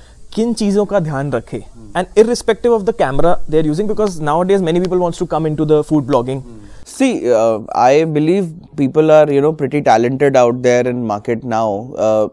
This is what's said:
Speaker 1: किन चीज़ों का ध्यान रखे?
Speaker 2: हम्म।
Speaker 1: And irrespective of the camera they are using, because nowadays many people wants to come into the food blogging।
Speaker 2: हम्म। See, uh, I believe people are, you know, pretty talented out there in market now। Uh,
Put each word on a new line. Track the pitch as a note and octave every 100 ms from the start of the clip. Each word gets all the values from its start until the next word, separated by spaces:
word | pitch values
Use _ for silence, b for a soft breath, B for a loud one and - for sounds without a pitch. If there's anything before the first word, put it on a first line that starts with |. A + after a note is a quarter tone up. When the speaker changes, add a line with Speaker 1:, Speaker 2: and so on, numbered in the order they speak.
| B B -
Speaker 1:
किन | - A#3
चीज़ों | A3 G#3 G3 G3+
का | G3+
ध्यान | D#3 C3+ C#3+
रखे? | C3 - A#2+ -
Speaker 2:
हम्म। | - - D#3+
Speaker 1:
And | F#3 G#3
irrespective | A3+ A#3+ - G#3+ A#3+ A3+
of | F#3+
the |
camera | - D3 C3+ - - -
they | D3+
are | D#3
using, | D3+ G#3
because | G#3+ G#3+ E3
nowadays | D3+ D#3 F#3 G3
many | E3+ F3
people | F#3 F3+
wants | F3 E3+
to | F3
come | D#3 D#3
into | D3+ D#3
the | D3+
food | D3 D#3
blogging। | B2 C3+ B2 C3+
Speaker 2:
हम्म। | B2 A2+ G#2 B - -
See, | C4+
uh, | F#3+ A#2 A2+ A2+ G#2+ A2 -
I | B2 D3 E3 D3
believe | D#3 F#3+ F3 D#3 - D3
people | C3+ D#3 D#3
are, | D3+ D3+
you | C#3 D3
know, | D#3
pretty | C3+ D3 C3
talented | A2+ B2 C3 C#3+ C3
out | A#2+
there | B2+ B2 B2 B2
in | B2 A2+
market | G#2 A2+ A#2 B2
now। | A2+ A2+ G2+ B2+ -
Uh, | A2 A2 G#2+